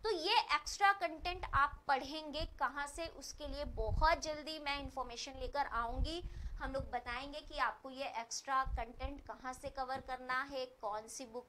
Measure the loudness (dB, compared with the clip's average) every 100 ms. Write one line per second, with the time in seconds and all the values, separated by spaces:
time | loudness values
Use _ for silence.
0 | 2 2 6 4 6 2 2 6 6 6
1 | 2 0 -4 -2 2 4 4 2 2 2
2 | 2 -6 -4 -4 -4 -2 -2 0 -4 -4
3 | -8 -8 -12 -8 -6 -4 -4 -2 2 8
4 | 8 8 2 -4 -4 -4 -2 -2 -2 -4
5 | -4 -4 -8 -6 -2 0 0 0 0 2
6 | 0 0 -4 -6 -6 -4 -2 -2 -2 -4
7 | -2 -4 -4 -8 -6 0 0 0 -10 -6
8 | -4 -4 -6 -6 0 2 2 0 -4 -6
9 | -6 -6 -10 -10 -8 -8 -8 -4 -4 -4
10 | -4 -8 0 0 0 -4 -4 -4 -4 -4
11 | -6 -10 -8 -10